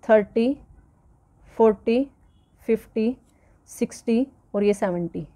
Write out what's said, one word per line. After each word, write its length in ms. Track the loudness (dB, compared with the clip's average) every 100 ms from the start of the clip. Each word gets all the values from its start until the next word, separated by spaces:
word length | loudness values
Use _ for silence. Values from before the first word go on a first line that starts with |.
थर्टी, 540 | 4 2 2 -2 -2 -2 -10 -20 _ _ _ _ _ _ -20 0
फ़ोर्टी, 460 | 2 2 0 -2 -2 _ _ _ _ _ -4
फ़िफ़्टी, 480 | -4 -4 -4 -4 -4 _ _ _ _ _
सिक्सटी 560 | -8 -8 -6 -2 0 -2 _ _ -2
और 80 |
ये 100 | -2
सेवेंटी 540 | 0 -2 -4 -6 -10 -14